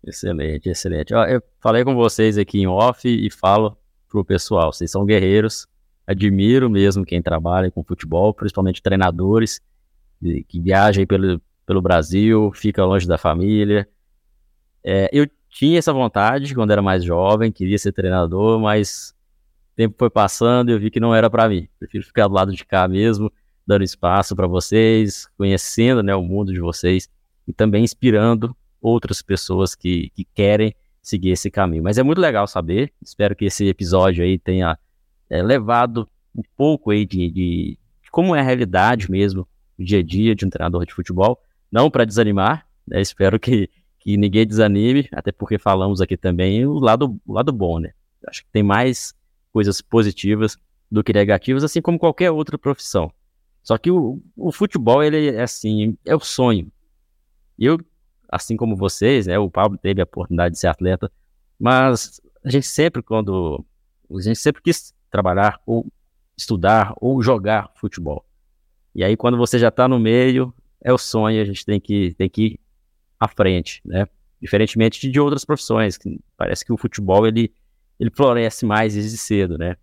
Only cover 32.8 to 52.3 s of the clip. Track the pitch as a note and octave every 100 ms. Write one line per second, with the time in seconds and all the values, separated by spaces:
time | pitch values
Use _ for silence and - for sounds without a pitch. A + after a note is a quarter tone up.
32.8 | C#3+ _ - - G#2 G2+ G2+ - G2+ F#2
33.8 | F2+ F#2 F#2 F2 F2 F#2 - F#2 F2 D#2+
34.8 | _ _ _ _ _ D#2+ G2 C3+ G#2+ A#2
35.8 | B2 A#2 G#2+ _ _ - - _ C#3+ D3+
36.8 | - G#2 G#2 F#2 F2 E2+ F2+ F2 E2 -
37.8 | _ _ _ - F3+ D#3+ C3 B2+ A2+ F2+
38.8 | G#2 A#2+ F#2 F#2+ G2+ F#2+ F2 _ _ -
39.8 | F2 G2+ E2 F#2 A2 G#2 G2 - F2 F2
40.8 | F2 - F2 F2+ G2+ B2 _ _ _ G#2+
41.8 | D3 B2+ A#2 G#2 G#2+ G2 G2 D3+ _ _
42.8 | - - G2 - F#2+ A2 - B2 F#2+ _
43.8 | _ _ - G#2 G2+ G2+ A2 G#2+ G#2+ G2
44.8 | A2+ C3+ C3 - - - G#2 G#2 - F#2+
45.8 | F#2+ F#2+ F#2 F2+ F#2 F2 F#2 G#2 C3+ D3+
46.8 | A#2+ A#2 C#3 G2+ - - C#3 B2 F2+ E2
47.8 | E2 _ _ _ - - _ G#2+ G2+ G2+
48.8 | B2+ A#2+ - _ _ _ _ A2+ G2+ G2
49.8 | - A#2 G#2 F#2 G2 G#2+ A2 - _ _
50.8 | _ G#2+ A2+ G#2 G2+ G2 - C3 D3+ E3+
51.8 | D#3+ E3+ E3+ D3+ F3+